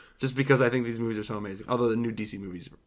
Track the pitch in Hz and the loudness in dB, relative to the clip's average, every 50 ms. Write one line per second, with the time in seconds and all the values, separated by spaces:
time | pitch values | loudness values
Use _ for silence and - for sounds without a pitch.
0 | - - _ - - 135 127 131 135 139 139 123 123 120 120 127 120 117 117 113 | -20 -20 _ -4 -4 -2 0 0 4 6 6 6 6 4 4 2 0 -2 -2 -2
1 | 117 113 110 107 104 - 107 104 104 101 95 101 110 - 123 120 120 117 110 113 | -2 -2 -2 -2 -4 -6 -6 -8 -6 -8 -10 -10 -6 -2 0 2 2 2 2 2
2 | 117 117 113 107 107 101 - 98 98 95 90 90 85 - - - _ | 0 -2 -2 -4 -6 -6 -6 -10 -10 -10 -10 -12 -12 -14 -20 -20 _